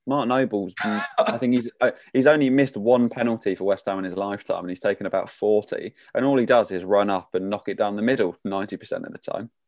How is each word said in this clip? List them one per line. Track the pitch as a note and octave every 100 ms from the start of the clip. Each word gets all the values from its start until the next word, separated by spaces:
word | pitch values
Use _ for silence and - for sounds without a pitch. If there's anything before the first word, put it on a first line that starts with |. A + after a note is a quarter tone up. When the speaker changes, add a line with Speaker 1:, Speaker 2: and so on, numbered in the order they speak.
| -
Speaker 1:
Mark | C#3+ A#2
Noble's, | B2+ B2+ G#2 F#2 -
Speaker 2:
<laughs> |
Speaker 1:
I | G#2+ G#2 - - - A#2
think | B2+ B2
he's, | A2+ -
uh, | B2 - _
he's | C3+ C3+
only | D#3 C3+
missed | C3+ C3+ -
one | G#2+ B2 A#2
penalty | B2+ A#2+ A2+ G2+
for | F#2 F#2+
West | F#2+ -
Ham | F#2+
in | F#2
his | F#2
lifetime, | G2 G2+ - F2+
and | F2+
he's | F2+
taken | G#2 G2 G2
about | G2 -
forty, | - G#2 G#2+ G2+ - G2+ - - -
and | C3+
all | C#3
he | A#2
does | A#2+ G#2
is | F#2 F2+
run | G2+ G2+
up | F#2+ - F#2+
and | F#2+
knock | G#2 -
it | G2
down | G#2 G#2
the |
middle | A2+ C3 F#2 -
ninety | G#2 G2 G2+ F#2
percent | - F2 -
of |
the | -
time. | - - A2+ _